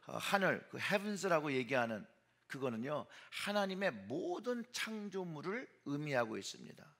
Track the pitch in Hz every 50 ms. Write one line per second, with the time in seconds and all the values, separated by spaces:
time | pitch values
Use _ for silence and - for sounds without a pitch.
0 | - - - - - - - 202 190 175 131 - - - - 135 - - 180 208
1 | 196 214 208 185 165 196 175 156 147 151 135 131 127 113 135 127 120 117 113 104
2 | 87 - - _ _ _ _ _ _ - - 139 131 131 117 110 117 139 151 139
3 | 101 - - - - - - - - 196 202 208 202 196 190 185 196 185 139 104
4 | 98 98 123 165 190 339 349 349 214 247 247 240 226 - - - - 226 220 214
5 | 208 208 190 190 185 175 165 143 139 165 196 240 262 - - _ - - 143 147
6 | 151 151 143 123 120 110 110 101 98 - - - - - 90 85 95 - -